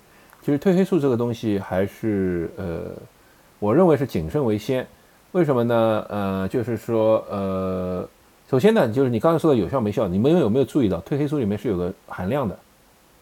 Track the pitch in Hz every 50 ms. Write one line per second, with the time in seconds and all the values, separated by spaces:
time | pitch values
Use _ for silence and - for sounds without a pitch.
0 | - _ _ - - - - - - 139 143 139 - 196 175 185 190 - 190 160
1 | 143 135 120 113 120 120 117 - 120 110 101 98 95 - 92 92 101 - - -
2 | - 110 101 98 95 90 87 85 80 - - 98 95 87 82 85 87 90 90 -
3 | - - _ _ _ _ _ _ _ _ _ _ 104 104 120 165 190 170 147 120
4 | 139 - - 90 78 82 - 151 135 113 104 104 - - 131 127 - - - -
5 | _ _ _ _ _ _ - 185 170 147 135 120 117 117 117 113 113 113 107 107
6 | - - 101 104 98 98 95 95 95 95 - 127 107 120 113 104 - - 113 110
7 | 110 110 110 104 - - 101 101 98 95 95 95 95 92 92 92 90 90 90 90
8 | - - - _ _ _ _ _ _ - 135 131 190 208 226 214 147 113 107 135
9 | 139 123 117 107 - 165 170 147 - 160 135 113 87 - 139 131 107 104 101 139
10 | 110 92 90 98 117 147 170 185 139 101 110 139 131 - - 156 123 95 87 82
11 | - - 151 135 151 135 151 147 113 98 104 107 - 127 95 87 87 90 98 -
12 | _ - - - 90 95 131 147 127 95 - - _ _ _ _ _ _ _ _
13 | _ _ _ _